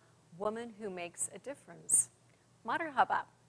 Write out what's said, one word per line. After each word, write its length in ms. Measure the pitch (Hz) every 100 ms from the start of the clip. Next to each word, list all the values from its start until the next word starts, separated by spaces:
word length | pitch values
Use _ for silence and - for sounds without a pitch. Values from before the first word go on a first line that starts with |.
| - _ _ 170
Woman 340 | 208 226 240 202
Who 100 | 214
Makes 400 | 180 175 - - 202
a 40 |
Difference. 680 | - 285 - 170 156 - - _ _ _ _ _ 220
Marhaba. 580 | 302 320 254 196 - - _